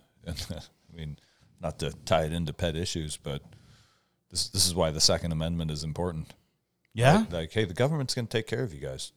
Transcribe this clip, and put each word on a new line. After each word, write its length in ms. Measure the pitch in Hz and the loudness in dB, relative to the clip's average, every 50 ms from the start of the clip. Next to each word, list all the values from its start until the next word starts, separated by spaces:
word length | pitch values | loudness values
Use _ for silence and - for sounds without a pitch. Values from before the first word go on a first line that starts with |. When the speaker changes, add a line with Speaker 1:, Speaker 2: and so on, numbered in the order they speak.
| _ _ | _ _
Speaker 1:
<laughs> 160 | _ _ - 85 | _ _ -10 -8
I 60 | 80 76 - - 85 76 - - _ _ _ _ 82 | -8 -6 -6 -8 -8 -10 -12 -14 _ _ _ _ -16
mean, 220 | 82 80 76 73 - _ _ _ _ _ _ _ - | -12 -10 -10 -10 -12 _ _ _ _ _ _ _ -8
not 180 | 87 82 76 - | -6 -6 -4 -4
to 120 | 82 69 - - - | -4 -6 -6 -6 -2
tie 180 | - 90 80 80 | 2 2 4 4
it 100 | 78 80 | 2 0
into 200 | 85 85 73 71 | -2 -2 -4 -4
pet 220 | - - 85 78 | -2 -2 -2 0
issues, 420 | 80 87 - - 87 78 76 - - | 0 -2 -4 -4 -4 -4 -6 -6 -8
but 240 | - 78 71 71 - - - - - - - - - _ _ _ _ _ _ _ _ _ | -8 -8 -8 -8 -8 -12 -20 -20 -20 -20 -20 -20 -20 _ _ _ _ _ _ _ _ _
this, 160 | - 90 - - | -4 -4 -4 -2
this 160 | - 98 87 | 2 2 2
is 80 | 90 87 | 2 4
why 160 | 87 85 80 | 4 2 2
the 100 | 76 76 | 4 4
Second 300 | - - 92 80 - 85 | 4 6 6 4 2 0
Amendment 380 | 82 78 78 82 85 85 82 78 | 0 0 0 0 0 -2 -2 -2
is 140 | 76 73 76 | -4 -4 -4
important. 500 | 80 73 - 87 90 82 78 76 - - _ _ _ _ _ _ _ _ _ _ _ - | -6 -4 -2 -2 -4 -2 -4 -8 -10 -12 _ _ _ _ _ _ _ _ _ _ _ -2
Speaker 2:
Yeah. 240 | 107 117 131 160 214 | 4 6 8 8 8
Speaker 1:
Like, 140 | 226 - 87 | 6 2 -2
like, 180 | 85 80 80 - | -4 -4 -2 0
"Hey, 120 | 110 110 | 0 0
the 80 | - 90 | 0 2
government's 400 | - 120 139 160 156 135 123 - | 2 2 2 2 0 -2 -2 -2
gonna 120 | 131 117 104 | -4 -4 -2
take 200 | - 110 110 - | -2 -2 -2 -2
care 160 | - 117 131 | -2 -2 -2
of 100 | 110 82 | -4 -6
you 60 | 139 | -8
guys. 320 | 135 - 131 131 - - - | -8 -8 -8 -8 -10 -12 -12